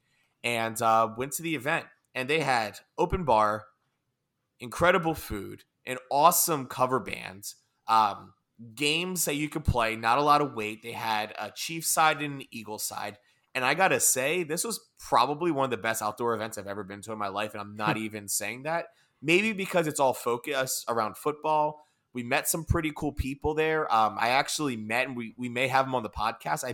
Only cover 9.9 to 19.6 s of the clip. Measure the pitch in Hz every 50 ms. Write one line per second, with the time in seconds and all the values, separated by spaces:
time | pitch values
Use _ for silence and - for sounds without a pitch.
9.9 | 113 113 113 113 120 139 147 151 147 147 147 135 123 113 107 107 110 110 - 117
10.9 | 107 104 123 113 110 107 107 107 - - 107 101 - - - - 165 160 160 -
11.9 | - 170 160 156 151 143 147 147 139 135 127 - 127 117 104 104 107 101 - -
12.9 | 104 - 101 104 104 - _ _ _ _ _ _ - 127 127 131 151 170 190 180
13.9 | 143 117 - - - 131 127 147 165 185 175 139 156 170 - 226 214 - - _
14.9 | _ - - - 143 117 120 135 147 147 175 175 151 135 135 131 120 104 92 113
15.9 | 110 107 110 107 107 - 123 117 113 104 110 110 - 107 95 98 101 104 101 92
16.9 | 101 101 95 113 113 107 104 98 95 101 107 107 - 104 101 101 104 107 107 107
17.9 | 107 110 110 107 107 107 101 98 - - 101 101 117 127 135 156 165 170 - -
18.9 | _ _ _ _ _ _ 131 151 170 185 214 220 214 185